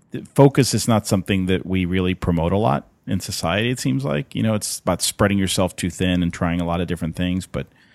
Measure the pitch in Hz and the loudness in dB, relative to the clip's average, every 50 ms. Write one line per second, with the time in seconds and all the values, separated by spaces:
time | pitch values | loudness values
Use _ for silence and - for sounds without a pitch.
0 | _ _ - 127 - - - - 139 143 139 147 123 - - 104 - 120 113 104 | _ _ -14 -12 -12 -2 4 6 6 8 8 4 2 2 2 -2 2 2 2 2
1 | - - 110 95 - - 101 95 92 92 92 - - 90 95 95 90 85 92 95 | 2 2 0 0 0 0 0 0 2 0 0 0 0 -2 0 0 0 0 0 0
2 | 90 92 92 - - 92 87 82 80 87 95 101 110 127 135 - - _ _ _ | 0 0 -2 -2 0 0 0 2 2 2 0 2 2 2 0 0 -4 _ _ _
3 | - - 98 92 - - - - - 82 90 104 113 120 131 - - 135 131 135 | -8 -4 -4 -4 -4 -6 -8 -4 -2 -2 0 0 0 -2 -2 -2 -2 -2 -2 -2
4 | 135 143 143 147 135 - - 113 110 110 110 104 - - - - - - 170 - | -2 -2 -4 -4 -4 -6 -4 -2 0 0 0 -2 -4 -6 -8 -6 -2 -2 -2 0
5 | - - - - 107 98 101 98 95 90 - - 92 87 - - - 87 - - | -2 -4 0 2 2 2 4 2 0 0 0 0 0 -2 -2 -4 -6 -4 -2 -2
6 | 95 90 90 90 87 85 - - 92 85 85 87 85 85 85 87 87 78 85 - | -2 0 2 2 0 0 -2 -2 -2 -2 0 -2 -2 -2 -2 -2 -2 -4 -4 -6
7 | 87 78 80 - 90 90 90 92 - - - 69 67 - _ _ _ _ | -6 -6 -4 -4 -2 -2 -2 -4 -6 -6 -8 -10 -10 -10 _ _ _ _